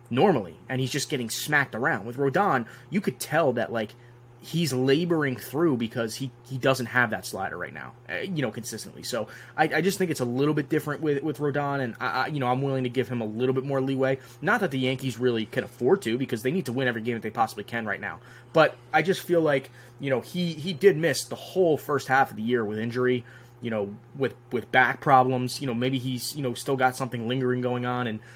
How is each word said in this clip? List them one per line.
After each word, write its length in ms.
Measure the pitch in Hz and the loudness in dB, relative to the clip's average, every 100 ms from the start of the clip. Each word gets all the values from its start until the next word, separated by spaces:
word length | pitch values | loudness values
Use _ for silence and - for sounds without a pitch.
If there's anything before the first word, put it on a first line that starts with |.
| - | -2
normally 460 | 120 196 135 90 78 - | 2 4 4 0 -10 -6
and 140 | 131 | -4
he's 100 | 131 | -2
just 180 | 147 - | -4 -2
getting 200 | 139 113 | -4 -4
smacked 460 | - - 147 131 113 | -6 0 2 2 0
around. 300 | 147 123 104 | -2 -2 -4
With 120 | 123 | -2
Rodon, 480 | 135 170 202 131 113 - - | 0 2 4 2 0 -10 -4
you 120 | 185 | -2
could 180 | - - | -2 -4
tell 340 | - 143 131 | 0 2 4
that, 180 | 117 95 | 2 0
like, 200 | 113 110 - - - - - | -2 -4 -8 -20 -20 -20 -20
he's 300 | - 160 160 | -4 -2 0
laboring 640 | 127 131 143 175 165 139 123 | 2 4 4 4 2 0 -4
through 400 | - 139 170 120 | -6 0 2 2
because 400 | 113 127 113 - | 0 -2 -4 -4
he, 160 | 135 - - | -8 -10 -10
he 100 | 131 | 0
doesn't 280 | 135 131 117 | 2 2 2
have 240 | 123 120 | 2 2
that 160 | 98 - | 0 -6
slider 320 | 95 95 85 | -6 -6 -6
right 160 | 73 | -10
now, 180 | 73 64 - - | -10 -14 -16 -8
uh, 100 | 85 | -6
you 220 | 165 160 | -4 -2
know, 100 | 117 | -4
consistently. 520 | 113 107 107 - - | -4 -10 -10 -12 -14
So 240 | - 117 104 - - - | -6 -6 -6 -12 -8 0
I, 60 | |
I 180 | 160 147 | 0 2
just 160 | 180 - | 2 2
think 140 | 180 | 0
it's 100 | 143 | 0
a 40 | 123 | 0
little 280 | 123 147 | 2 2
bit 160 | 151 135 | 2 0
different 320 | 156 147 139 | 0 -2 -2
with, 200 | 156 143 | 0 0
with 180 | 156 143 | -2 -2
Rodon, 420 | 147 143 143 139 | -2 0 -2 -2
and 120 | 123 101 | -4 -4
I, 80 | 123 | -4
I, 200 | 123 139 | -2 -2
you 120 | 147 | 0
know, 80 | 123 | 0
I'm 140 | 127 | 0
willing 240 | 139 135 127 | 0 0 -2
to 40 | |
give 200 | 123 123 | -2 -2
him 100 | 123 | -2
a 60 | 107 | -4
little 280 | 110 127 | 0 0
bit 120 | 131 139 | 2 0
more 160 | 135 | -2
leeway. 380 | 135 135 131 131 - - | 0 0 0 0 -6 -6
Not 200 | 160 233 | 0 2
that 100 | 185 | 2
the 80 | 135 | 0
Yankees 400 | 127 131 131 113 | 0 0 -4 0
really 260 | 123 117 107 | 2 2 -2
can 200 | 127 98 | -4 -6
afford 360 | - 123 196 | 0 2 2
to, 140 | 113 123 | 2 -2
because 240 | 131 117 | -2 -2
they 100 | 127 | -2
need 160 | 185 - | -2 -2
to 40 | |
win 160 | 120 127 | 0 0
every 140 | 113 | 0
game 140 | 113 117 | -2 -4
that 60 | |
they 80 | 110 | -4
possibly 360 | 117 110 104 101 | -2 -2 -2 -8
can 200 | 117 110 | -6 -4
right 140 | 95 | -4
now. 220 | 101 82 - - - | -6 -10 -16 -20 0
But 240 | 165 147 - - | 4 4 2 -2
I 80 | 156 | 0
just 180 | 160 180 | 2 0
feel 220 | - 170 | 2 2
like, 300 | 151 139 - - - - | 4 2 -2 -18 -20 -8
you 100 | 139 | -2
know, 120 | 123 | -2
he, 320 | - 180 170 | -2 -4 -4
he 180 | 156 160 | -4 -6
did 240 | 151 196 156 | 4 6 6
miss 300 | 160 127 - | 2 -2 -4
the 100 | 123 | -10
whole 420 | - 185 175 139 | -4 2 4 2
first 300 | - 143 - | 0 -2 2
half 240 | 131 131 | 2 2
of 60 | 107 | 0
the 40 | |
year 220 | 113 123 | 0 0
with 160 | 104 107 | 0 -4
injury, 460 | 117 123 127 127 120 - - - | -4 0 2 0 -4 -18 -20 -10
you 120 | 120 | -6
know, 220 | 110 101 104 - 143 | -4 -4 -8 -12 -4
with, 200 | 101 - - | -4 -4 -8
with 180 | 117 - | -6 2
back 300 | 131 123 131 | 4 4 4
problems. 580 | 151 131 127 127 123 - | 6 6 6 2 -2 -4
You 80 | 135 | -4
know, 60 | |
maybe 260 | 117 131 135 | 0 0 0
he's, 340 | 131 123 - | -2 -6 -6
you 100 | 151 | -6
know, 100 | 127 | -6
still 240 | 120 - 135 | -4 -2 2
got 180 | 131 120 | 2 2
something 320 | 127 120 113 | -6 -4 -2
lingering 320 | 131 123 123 | 0 0 0
going 260 | 123 123 123 | 0 -2 -2
on, 220 | 123 120 | -2 -2
and, 140 | 110 - | -4 -10